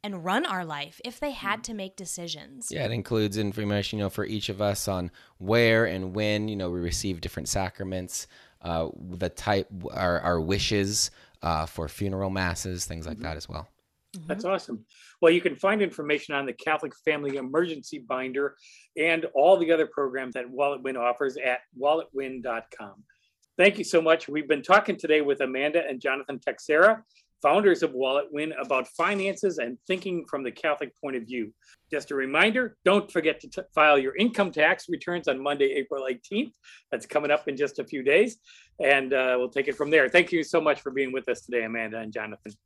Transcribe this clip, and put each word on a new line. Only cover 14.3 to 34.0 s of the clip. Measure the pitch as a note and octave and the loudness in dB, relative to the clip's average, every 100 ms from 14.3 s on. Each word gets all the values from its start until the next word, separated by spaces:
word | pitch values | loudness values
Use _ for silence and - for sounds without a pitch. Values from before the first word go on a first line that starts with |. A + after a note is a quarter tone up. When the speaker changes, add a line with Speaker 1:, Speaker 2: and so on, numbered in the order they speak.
| F3 F#3+ | -6 -2
Speaker 3:
awesome. | F#3+ - A2+ _ _ - _ | -4 -4 -14 _ _ -20 _
Well, | E3 | 6
you | F3 | 6
can | F3 C#3 | 2 0
find | F#3+ G#3+ | 0 2
information | F#3+ - D3 D3 - | 0 -2 -2 -2 -2
on | C#3+ C#3 | -4 -4
the | |
Catholic | A#2 - D#3 C#3+ - | -6 -4 -2 -4 -4
Family | - D3+ C#3+ C#3 | -2 -2 -2 -4
Emergency | C3 D3+ F3 D3+ - D3 | -2 0 0 -4 -10 -14
Binder | A#2+ C3 C3 C3 C#3 - - - _ - | -6 -4 -4 -2 -4 -6 -20 -20 _ -2
and | D#3+ E3 D#3+ C3+ | 0 0 0 4
all | D3 F3 | 8 8
the | E3 | 6
other | E3 D3+ | 4 2
programs | - C#3 B2+ C3 B2+ | 0 -2 -4 -6 -8
that | B2 | -8
Wallet | B2+ C#3+ C#3 | -2 -2 -2
Win | C3 C3 | -6 -2
offers | A#2+ A#2+ C#3 B2 | 0 0 -2 -2
at | C3 B2 _ B2+ | -2 -2 _ -2
walletwin | C#3 D#3+ - C3+ C3+ C3 | 2 2 0 -6 -6 -6
dot | B2 A2+ - - | -6 -6 -8 -16
com. | G#2 G2 _ _ _ _ _ - | -16 -18 _ _ _ _ _ 4
Thank | F#3+ G#3 | 4 4
you | |
so | - E3+ | 2 4
much. | D#3+ D#3+ - | 6 4 2
We've | D3+ C#3+ | -6 0
been | D3 | 0
talking | C#3 G3 G#3 F3 | 6 4 6 -4
today | D#3 D#3 | 4 4
with | C#3+ C#3 | 4 0
Amanda | C3 C3 D3 E3 D3 | 0 0 2 2 0
and | C3 | -4
Jonathan | C#3 C3+ C3+ C#3 | -2 -2 -4 -6
Texera, | - B2 - D#3 G3 A3 _ _ _ _ | -6 -6 2 6 8 6 _ _ _ _
founders | D3 F3+ G3+ E3+ | 4 6 6 4
of | D#3 | 2
Wallet | B2+ C3 C#3 C#3+ | 0 2 2 0
Win, | D3 D#3 | -6 -6
about | C3+ B2+ C3 B2 | -6 0 0 0
finances | - F3 G3+ G3 F#3+ G3+ D#3 | -2 0 2 -2 0 -2 0
and | A#2+ B2 - | -6 -6 -4
thinking | F#3 F#3+ F3 C#3 | -4 -2 -4 -4
from | C#3+ | -6
the | B2+ | -6
Catholic | - D#3+ D3 C3+ _ | -4 -2 -2 -4 _
point | C#3+ C3 | -6 -6
of | |
view. | A2+ B2+ A2 _ _ _ _ | -6 -6 -6 _ _ _ _
Just | D3 - | -8 -4
a | C3+ | -4
reminder, | C3 D3 G#3 A#3 A#3 _ F3+ | -2 2 4 2 -2 _ 4
don't | G3+ G3+ | 4 2
forget | F3 D#3 D3+ | 0 0 -2
to | C3 | -8
t-, | - - - | -12 -4 4
file | D3+ | 6
your | C#3+ | 6